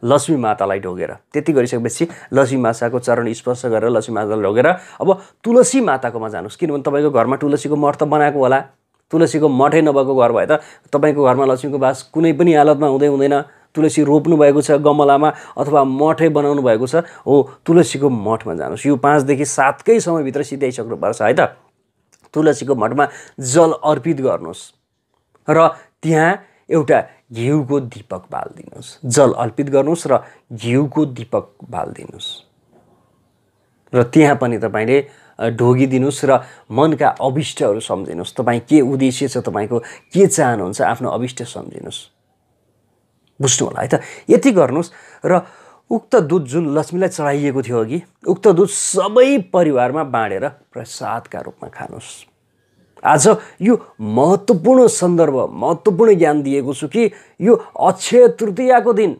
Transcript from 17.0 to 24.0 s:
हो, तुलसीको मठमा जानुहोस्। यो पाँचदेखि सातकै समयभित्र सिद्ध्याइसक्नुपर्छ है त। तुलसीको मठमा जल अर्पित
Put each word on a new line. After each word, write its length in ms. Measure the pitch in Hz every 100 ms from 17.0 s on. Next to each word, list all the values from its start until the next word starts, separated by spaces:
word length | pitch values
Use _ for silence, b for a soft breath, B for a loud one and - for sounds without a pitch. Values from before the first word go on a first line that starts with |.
| 165 B -
हो, 80 | 139 131 B -
तुलसीको 420 | 170 - 135 143
मठमा 460 | 120 101 110 110
जानुहोस्। 320 | 82 65 95 143
यो 100 | 135
पाँचदेखि 480 | 143 151 135 135
सातकै 560 | 143 - 135 143 - 226
समयभित्र 420 | 170 165 135 139
सिद्ध्याइसक्नुपर्छ 800 | 139 139 131 127 113 87 92 98
है 120 | 107
त। 60 | 156 139 - _ _ _ _ _ _ _
तुलसीको 420 | 156 156 147 131
मठमा 340 | 131 107 131 139 B B -
जल 320 | 127 147 160 -
अर्पित 360 | 151 151